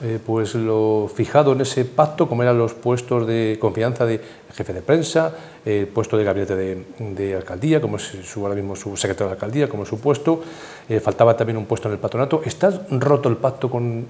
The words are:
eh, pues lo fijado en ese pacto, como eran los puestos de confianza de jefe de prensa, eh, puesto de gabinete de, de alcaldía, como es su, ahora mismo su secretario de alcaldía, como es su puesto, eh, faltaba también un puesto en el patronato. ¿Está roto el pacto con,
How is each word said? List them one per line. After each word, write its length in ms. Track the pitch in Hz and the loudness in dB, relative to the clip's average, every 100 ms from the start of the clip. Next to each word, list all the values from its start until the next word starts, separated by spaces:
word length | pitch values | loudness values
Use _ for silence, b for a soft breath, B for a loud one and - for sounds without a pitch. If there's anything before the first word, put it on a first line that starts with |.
eh, 180 | 120 113 | -6 -4
pues 300 | - 113 104 | -2 0 0
lo 560 | 120 110 110 110 107 104 | -2 0 2 2 2 0
fijado 400 | - 113 143 143 | -2 2 4 6
en 80 | 131 | 4
ese 220 | 127 - | 2 0
pacto, 440 | 123 - 151 - 165 | 0 2 2 2 0
como 160 | 117 | 2
eran 120 | 123 120 | 4 4
los 180 | 113 | 2
puestos 520 | - 127 123 123 123 113 | 0 -2 -2 0 0 2
de 320 | 113 110 107 | 0 0 0
confianza 440 | 110 92 113 123 | 0 0 -2 0
de 160 | 117 113 B B B | 0 0 B B B
jefe 180 | - - | -10 -8
de 60 | 90 | -6
prensa, 520 | - 160 156 165 160 160 B B | 2 2 4 0 0 -4 B B
eh, 260 | - 104 98 | -2 0 0
puesto 240 | - 107 110 | -2 0 2
de 60 | |
gabinete 320 | 101 95 98 | 2 0 0
de, 320 | 95 95 92 - - | -2 -2 -6 -10 -12
de 340 | 110 95 98 | -10 -4 -4
alcaldía, 460 | 95 90 - 147 156 | -4 -6 -4 2 2
como 160 | 117 104 | 2 -4
es 160 | - 98 | -8 -12
su, 180 | 90 - | -12 -6
ahora 120 | 101 | -4
mismo 220 | 101 98 98 | -4 -4 -8
su 200 | - 98 | -8 -4
secretario 320 | 101 95 101 | -4 -2 -4
de 40 | |
alcaldía, 360 | 95 101 127 139 | -4 -4 0 0
como 140 | 104 | -2
es 60 | 98 | -6
su 100 | 107 | -2
puesto, 440 | 131 139 160 165 165 B B B B | 0 2 2 0 -2 B B B B
eh, 120 | 110 | 0
faltaba 360 | - - 117 113 | 0 4 6 6
también 200 | 113 113 | 2 -2
un 100 | 104 | -2
puesto 220 | 113 110 | -2 -2
en 60 | |
el 40 | 101 | -2
patronato. 440 | 107 117 139 156 | -2 -2 0 0
¿Está 420 | 139 - 190 185 - | -2 0 0 0 -2
roto 380 | 131 131 143 139 | 0 4 4 4
el 100 | 117 | 2
pacto 300 | 135 127 127 | 0 0 -2
con, 400 | 120 120 117 | -2 -2 -4